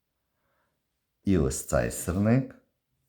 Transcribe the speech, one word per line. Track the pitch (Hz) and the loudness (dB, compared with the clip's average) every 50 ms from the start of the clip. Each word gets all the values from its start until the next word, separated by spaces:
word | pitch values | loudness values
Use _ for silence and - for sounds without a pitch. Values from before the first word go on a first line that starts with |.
| _ _ _ _ _ _ _ _ _ _ _ _ _ _ _ _ _ _ _ _ _ _ _ _ _ | _ _ _ _ _ _ _ _ _ _ _ _ _ _ _ _ _ _ _ _ _ _ _ _ _
І | 101 95 | 2 2
ось | 85 71 65 67 - - | 2 2 0 -2 -4 -6
цей | - - 65 62 57 | -2 -2 0 0 -2
сірник | - - - 90 82 98 101 110 120 135 135 - - - _ _ _ _ _ _ _ _ _ | -4 -6 -6 -4 -2 0 2 2 2 2 0 -4 -10 -20 _ _ _ _ _ _ _ _ _